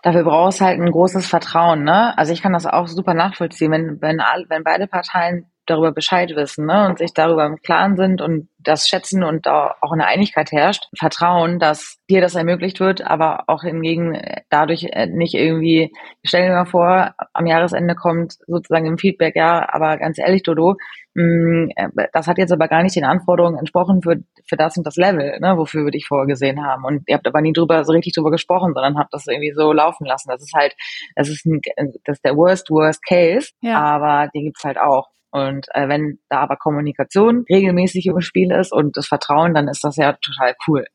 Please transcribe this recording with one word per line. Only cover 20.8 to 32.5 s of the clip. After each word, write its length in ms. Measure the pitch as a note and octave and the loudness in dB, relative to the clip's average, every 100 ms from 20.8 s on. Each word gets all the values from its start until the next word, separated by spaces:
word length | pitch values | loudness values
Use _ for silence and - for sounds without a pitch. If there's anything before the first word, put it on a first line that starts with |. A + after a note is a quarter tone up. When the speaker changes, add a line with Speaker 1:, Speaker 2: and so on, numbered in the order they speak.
| - - - - | -8 -20 -12 0
Speaker 1:
mm, 540 | E3+ E3+ E3 E3 E3 - | 2 2 2 2 0 -4
äh, 120 | F#2+ - - | -4 -2 -2
das 140 | D#3+ E3 | -2 -2
hat 100 | F3+ | 0
jetzt 140 | F#3 | 2
aber 160 | E3+ D#3+ | 2 2
gar 160 | D#3+ | 2
nicht 120 | F3+ F3+ | 2 0
den 100 | C3+ | 0
Anforderungen 520 | F3 F3 F3 F3 D#3 | 0 2 2 2 0
entsprochen 460 | D#3 F3+ F3+ F#3+ | -2 -2 2 2
für, 140 | E3+ E3 - _ - | 2 -2 -4 _ -8
für 100 | D#3+ | -2
das 200 | D#3 - | -2 -2
und 80 | D3+ | -6
das 120 | E3 | 0
Level, 420 | F#3 F3+ C#3+ - | 2 2 -2 -2
ne, 180 | F3+ F3+ | 0 0
wofür 260 | D3+ D#3 | 0 -2
wir 80 | D3 | -2
dich 140 | C#3+ - | -4 -2
vorgesehen 580 | C#3+ C3+ C3+ C3+ C#3 | -2 0 0 -2 -2
haben. 220 | D3 C3 C3+ | -6 -6 -4
Und 200 | D3 - | -6 -2
ihr 80 | C#3+ | -2
habt 100 | - | 0
aber 140 | D3 | 0
nie 120 | D#3 | 0
drüber, 300 | D#3+ E3 D#3+ D3 | 2 2 2 4
so 60 | |
richtig 220 | E3 E3+ | 2 2
drüber 160 | E3+ D3+ | -2 0
gesprochen, 460 | E3 - F#3 F#3+ C3+ | -2 0 2 2 2
sondern 240 | C3+ D3 | 0 0
habt 160 | C#3+ D3 | -4 -6
das 100 | D3 | -6
irgendwie 280 | C3+ D3 D3 | -4 -4 2
so 180 | D3+ | 4
laufen 320 | D#3 D#3 F3 C#3 | 6 2 0 -6
lassen. 240 | C3 - | -6 -4
Das 140 | B2+ | -10
ist 100 | D3 | -4
halt, 220 | D#3 C#3+ - - - - - | 0 0 -2 -14 -14 -10 -4
das 120 | C#3+ | -2
ist 160 | D3+ E3 | -2 0
ein, 120 | D#3 - - C#3+ - | -2 -2 -6 -6 -6
das 140 | - C#3+ | -10 -4
ist 60 | C3 | -2
der 100 | C#3+ | 2
worst, 320 | F3 | 4